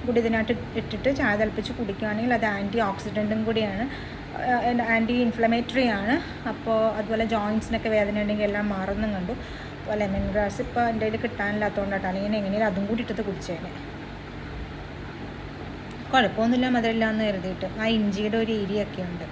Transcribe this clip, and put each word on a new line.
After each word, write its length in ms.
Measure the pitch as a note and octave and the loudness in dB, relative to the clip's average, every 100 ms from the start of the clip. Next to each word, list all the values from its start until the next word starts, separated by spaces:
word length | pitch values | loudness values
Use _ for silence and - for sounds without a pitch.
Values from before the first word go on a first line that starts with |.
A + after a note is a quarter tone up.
| A#3+ | 4
കൂടി 140 | A#3 | 2
ഇതിനകത്ത് 320 | A3+ A3 A3 A3+ - A3+ | 4 2 2 -2 -2 -6
ഇട്ടിട്ട് 360 | G#3+ G#3+ C4 C#4 | -4 -2 0 2
ചായ 160 | B3 G#3 | 2 2
തിളപ്പിച്ച് 320 | G#3+ G3 G#3 B3 | 2 -2 -6 -4
കുടിക്കുകയാണെങ്കിൽ 560 | G#3+ G3 G#3+ G#3+ A#3+ A#3 | -4 -2 -2 0 2 2
അത് 80 | A3 G3+ | 2 0
ആൻറ്റി 240 | G3+ A#3 G#3 | 0 2 0
ഓക്സിഡൻറ്റും 540 | G3 G#3 G#3 G#3 A3 A3 | -2 -4 -2 0 0 0
കൂടിയാണ്, 380 | A3 G#3+ G3 C4+ - - - - - B3 | 0 0 -2 -4 -6 -10 -10 -10 -4 0
ആ, 420 | A#3+ A#3+ A#3+ A3+ | 2 4 2 2
ആൻറ്റി 220 | A3+ A3+ A#3+ A#3+ | 2 4 4 2
ഇൻഫ്ലമേറ്ററി 600 | A3+ A3+ A#3 A#3 B3 B3 G3+ | 4 4 4 2 2 2 2
ആണ്. 140 | G3+ D#4 - - A#3 | 2 0 0 -6 -6
അപ്പോൾ 280 | G#3 A3+ A3 A3 G#3 | -4 0 4 4 2
അതുപോലെ 240 | G#3+ A3+ A3+ | 0 0 2
ജോയിൻസിനൊക്കെ 540 | A3 G#3 A3 - A3+ A3+ G#3+ | 2 2 0 0 -2 2 4
വേദന 260 | G3+ G#3 | 4 2
ഉണ്ടെങ്കിൽ 220 | G#3 G#3 G#3 | 0 2 2
എല്ലാം 180 | G#3 G#3 F#3+ | 2 0 0
മാറുമെന്നും 360 | F#3+ G3+ G#3+ G3 | -2 0 0 0
കണ്ടു. 180 | F3+ C4 - - - - | -2 -4 -8 -10 -10 -10
അപ്പോൾ 180 | - G#3 | -4 0
ലെമൺ 240 | G3+ G3 G3+ | 0 0 2
ഗ്രാസ് 260 | G3+ G3+ G3 | 2 0 0
ഇപ്പോൾ 180 | A#3+ B3 A#3 | -2 2 2
എൻ്റെ 160 | A3 A3 | 2 0
കയ്യിൽ 140 | A3+ | 0
കിട്ടാനില്ലാത്തതുകൊണ്ടാണ്, 840 | A#3 - G3+ G#3 G#3 G3 G3+ G3 F#3+ | -4 -2 -2 2 0 0 -2 -2 -2
അല്ലെങ്കിൽ 260 | F#3+ G#3 G#3+ | -2 0 0
എങ്ങനെയും 240 | G3 G3+ A3 | 0 2 2
അതും 180 | F#3 G3+ | 2 0
കൂടി 120 | A3+ | -2
ഇട്ടിട്ട് 180 | A#3+ G3+ G3+ | -2 -2 -2
കുടിച്ചേനെ. 420 | D#3+ - E3 F3+ - - - - - - - - - - - - - - - - - - - - - - - - | -4 -4 -6 -6 -10 -10 -10 -12 -12 -12 -10 -10 -8 -8 -10 -10 -10 -10 -10 -10 -10 -10 -10 -10 -10 -10 -10 2
കുഴപ്പമൊന്നുമില്ല 560 | C4 G3+ E3+ A3+ B3 B3+ | 4 4 2 2 4 4
മധുരമില്ല 300 | A#3+ A3+ A3+ A3 | 4 2 2 2
എന്ന് 120 | G#3+ G#3+ | 2 0
കരുതിയിട്ട്. 400 | F#3+ F#3 F#3 F#3 A3 | 0 -4 -4 -6 -2
ആ 60 | A3 A3+ | 2 2
ഇഞ്ചിയുടെ 400 | G#3 G3 G#3+ A3+ | 2 0 0 2
ഒരു 100 | A3+ A3 | 2 0
ഇരിയൊക്കെ 360 | F#3+ G#3 G3 - F3+ | 0 0 -2 -4 -6
ഉണ്ട്. 160 | F3 F3 | -6 -8